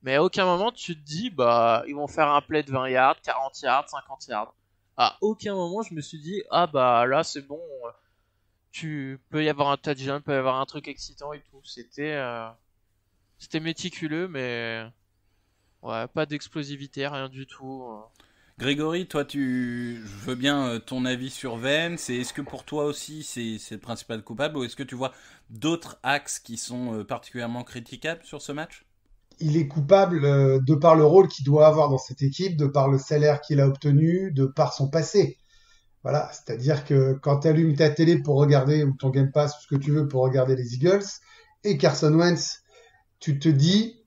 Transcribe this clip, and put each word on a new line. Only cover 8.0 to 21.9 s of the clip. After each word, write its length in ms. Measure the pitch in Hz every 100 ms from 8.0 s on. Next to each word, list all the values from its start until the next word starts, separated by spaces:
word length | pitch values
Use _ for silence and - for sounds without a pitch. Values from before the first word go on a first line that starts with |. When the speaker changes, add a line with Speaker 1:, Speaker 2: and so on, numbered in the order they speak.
| _ _ _ _ _ _ _
Speaker 1:
tu 480 | - 160 151 135 135 _
peux 140 | 151
y 60 | 156
avoir 220 | 143 143
un 60 | 139
touchdown, 440 | - 135 135 139
peut 100 | 147
y 40 | 139
avoir 260 | 131 131
un 40 | 135
truc 220 | 151 143
excitant 460 | 139 - 139 147
et 80 | 147 _
tout. 80 | 139 -
C'était, 480 | - 117 - 147
euh, 340 | 151 127 117 113 117 _ _ _ _ _ _ _ _
c'était 200 | - 160
méticuleux, 720 | 160 165 185 - 160 156 185
mais 560 | 151 127 120 117 113 113 _ _ _ _ _ _ _ _ _
ouais, 260 | - 113 120
pas 180 | - 151
d'explosivité, 800 | 147 - 160 139 143 139 - 139
rien 200 | 143 135
du 180 | 131 135
tout, 380 | - 131 135 123
euh. 320 | 107 110 _ _ _ _ _
Speaker 2:
Grégory, 500 | 120 143 156 170 185
toi, 160 | 151
tu, 800 | 139 143 135 127 123 120 120 117
je 220 | 110 98 104
veux 100 | 127
bien, 300 | 135 143 131
euh, 120 | 117
ton 260 | - 127 127
avis 240 | 127 127
sur 260 | - 135 113
Vance, 540 | 127 147 170